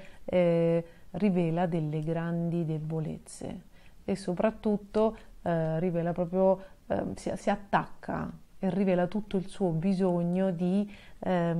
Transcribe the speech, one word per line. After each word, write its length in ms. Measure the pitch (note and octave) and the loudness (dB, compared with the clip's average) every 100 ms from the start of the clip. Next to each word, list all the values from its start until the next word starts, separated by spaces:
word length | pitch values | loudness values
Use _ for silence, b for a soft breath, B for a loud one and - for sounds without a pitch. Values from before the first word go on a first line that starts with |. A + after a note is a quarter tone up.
| B B | B B
eh, 600 | - F3+ F3 E3+ E3+ E3 E3 B B | 0 4 4 6 4 2 0 B B
rivela 540 | - G#3 F3+ E3+ E3 F3+ | 0 2 4 2 2 0
delle 340 | E3+ D3+ D#3 | 0 0 -2
grandi 640 | D#3 E3 E3+ E3+ E3+ E3+ | -2 -2 -2 -2 0 0
debolezze 1000 | D#3+ D#3 D#3 D#3+ D#3 D#3+ - - - F3+ - b b b - | 0 -2 -4 -4 -4 -6 -12 -12 -10 -12 -14 b b b -4
e 100 | F#3+ | -4
soprattutto, 1000 | F#3+ F3 A3 G#3+ G#3+ G3+ - G#3+ A3 A3 B - | -2 0 0 0 0 0 0 2 2 0 B -8
eh, 360 | F3+ E3 D#3+ D#3+ | -2 0 0 0
rivela 340 | F3+ E3+ E3 | 0 0 0
proprio, 460 | E3+ E3+ F#3 F#3+ F#3+ B B - | -2 0 4 4 4 B B -4
eh, 160 | - - F#3+ | -4 -2 -6
si, 140 | - F#3 | -6 -4
si 140 | - | -2
attacca 840 | G3+ G3+ F3 - - - E3 D#3+ E3+ - - | -2 0 0 0 -8 -6 -6 -6 -10 -18 -6
e 120 | F#3+ | -2
rivela 380 | F3+ F#3+ F3+ F3+ | 0 2 2 2
tutto 280 | G#3+ G#3 G3 | -2 -2 -4
il 120 | F3 | -4
suo 240 | - F#3 | -2 0
bisogno 800 | D#3+ F#3+ F#3 F#3+ F3 F3 F3+ F#3+ | 2 0 2 2 2 2 2 0
di, 380 | E3+ F3+ G3 G3+ B B B | 0 2 2 0 B B B
eh, 360 | F#3 F3+ E3+ E3 | -2 0 2 0